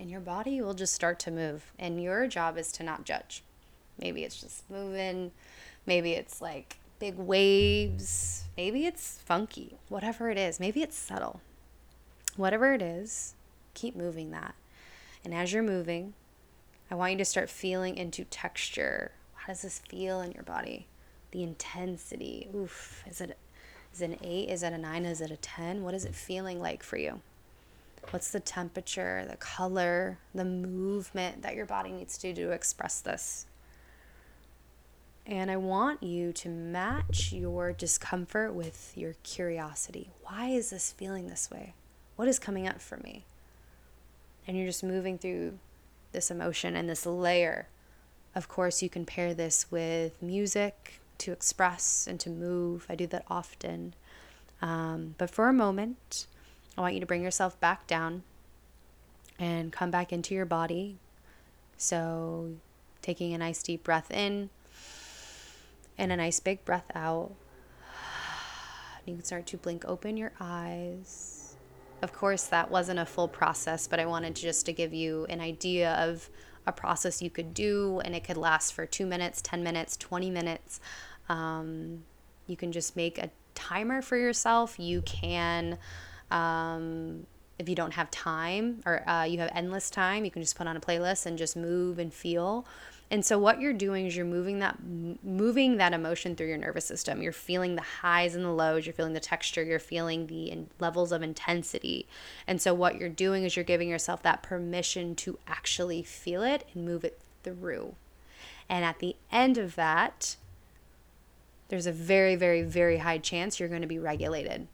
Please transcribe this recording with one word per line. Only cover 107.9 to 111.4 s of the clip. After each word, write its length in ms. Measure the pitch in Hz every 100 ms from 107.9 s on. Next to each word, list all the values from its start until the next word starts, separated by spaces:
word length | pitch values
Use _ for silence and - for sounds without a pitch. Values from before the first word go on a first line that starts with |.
| - - - - - - - -
And 160 | 180
at 180 | 170 165
the 140 | 180 - -
end 280 | 226 262 247
of 160 | 185
that, 640 | 165 160 160 208 - - - - - - - - - - - - -